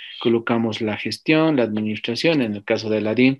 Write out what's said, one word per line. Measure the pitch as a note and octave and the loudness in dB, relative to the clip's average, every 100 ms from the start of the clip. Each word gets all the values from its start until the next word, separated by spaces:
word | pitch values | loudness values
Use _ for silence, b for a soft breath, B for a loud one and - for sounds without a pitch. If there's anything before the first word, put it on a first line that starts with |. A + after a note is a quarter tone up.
| B - | B -4
Colocamos | B2 A#2 A2+ A#2 A2+ G#2+ | 0 0 0 0 0 -2
la | G#2+ G#2 | -4 -4
gestión, | A2+ G#2+ - D#3 D#3+ C#3+ | -6 -6 0 2 4 2
la | |
administración, | A2+ G#2+ G#2+ G#2+ - A#2 E3 D#3+ | 0 0 -4 -4 -6 -2 0 0
en | A2+ | 0
el | G2+ | -4
caso | - A2 A2 | -2 -2 0
de | G#2+ | -2
la | G#2+ | 0
dim, | A2+ B2+ | 4 4